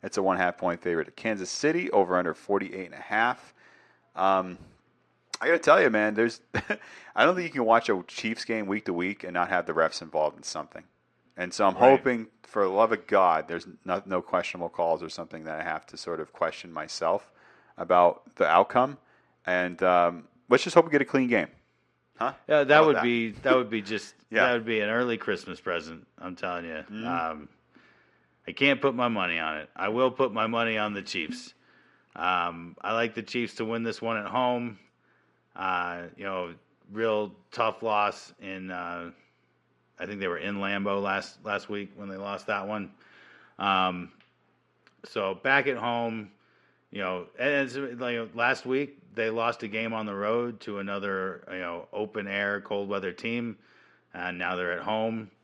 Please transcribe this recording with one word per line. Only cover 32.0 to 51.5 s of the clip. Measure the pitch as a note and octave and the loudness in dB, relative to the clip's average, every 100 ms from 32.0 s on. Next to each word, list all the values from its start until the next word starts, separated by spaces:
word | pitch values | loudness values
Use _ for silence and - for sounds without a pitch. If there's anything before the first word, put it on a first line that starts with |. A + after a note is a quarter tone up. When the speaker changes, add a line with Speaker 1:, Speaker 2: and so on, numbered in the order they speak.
| _ - | _ -4
Speaker 2:
Um, | F2 F2+ F2 E2+ E2+ - | 0 0 0 -4 -14 -12
I | F#2+ | -4
like | A2+ A#2 | -2 -2
the | A2+ | -4
Chiefs | G#2 B2 A#2 - | -8 -6 -6 -6
to | A2+ | -6
win | A#2 | -4
this | A#2 A2 | -4 -6
one | A2+ A2+ | -4 -4
at | G2+ | -4
home. | A2+ B2+ B2 A#2+ G2+ _ _ _ _ _ _ _ - | -2 0 0 -4 -12 _ _ _ _ _ _ _ -8
Uh, | F#2 F2+ F2 F2 E2+ - | -2 -2 -2 -6 -12 -12
you | |
know, | G2 F#2+ F2 E2 _ _ _ | -8 -6 -6 -10 _ _ _
real | G2+ A2+ G#2+ G#2 - _ | -4 0 0 -2 -10 _
tough | - A2+ G#2+ | -4 -2 -2
loss | A2+ G#2+ G#2 F#2 - - | -2 2 0 -2 -16 -18
in, | G2 F#2+ F#2 | -14 -12 -10
uh, | F2+ F2 F2 E2+ - _ _ _ _ _ _ _ _ | -10 -8 -10 -12 -18 _ _ _ _ _ _ _ _
I | F2+ | -10
think | G#2 | -6
they | F#2+ | -4
were | E2+ | -4
in | F2+ G2+ | -4 -4
Lambeau | G2 G2+ G2+ G2+ | -4 -2 -2 -2
last, | G2 G2 - - | -2 -4 -6 -14
last | G#2+ G2+ - | -6 -6 -6
week | G#2 G2 - | -8 -8 -14
when | G2+ | -14
they | F#2+ | -10
lost | G2+ G2 - | -8 -8 -4
that | G#2 G2 | -4 -4
one. | G#2+ F#2 - _ - - - - - | -6 -8 -14 _ -20 -20 -20 -20 -4
Um, | G2 F#2+ F#2 F2+ F2 _ _ _ _ _ _ _ _ _ - | 2 4 2 -2 -10 _ _ _ _ _ _ _ _ _ -10
so | - G2 F#2 | -4 -2 -2
back | C3+ C#3 C3+ | 2 2 2
at | B2+ | -2
home, | A2+ A#2 A#2 A2+ G#2 _ _ _ _ _ _ | -2 -2 -2 -6 -10 _ _ _ _ _ _
you | F#2+ | -6
know, | F#2 F#2 F2 - | -4 -6 -8 -4
and | B2+ | 0
it's, | C#3+ C3+ B2+ C#3 A#2+ | 0 -2 -6 -8 -6
like, | B2 A#2+ A2+ G2+ | -6 -4 -6 0
last | A#2+ C3 B2+ | 2 2 0
week | C3 C#3+ - _ - | -2 -2 -8 _ -4
they | A2+ | -2
lost | A2+ A#2 A2+ | 0 -2 -2
a | A2+ | -6
game | A2 A2+ | -6 -4
on | A2+ G#2+ | -4 -6
the | G2 | -4
road | G#2 A#2 A#2+ A2 | 0 0 -2 -8
to | - G2+ | -10 -8
another, | G2 G2 G2+ F#2+ F#2+ F2+ - | -6 -4 -4 -4 -4 -8 -12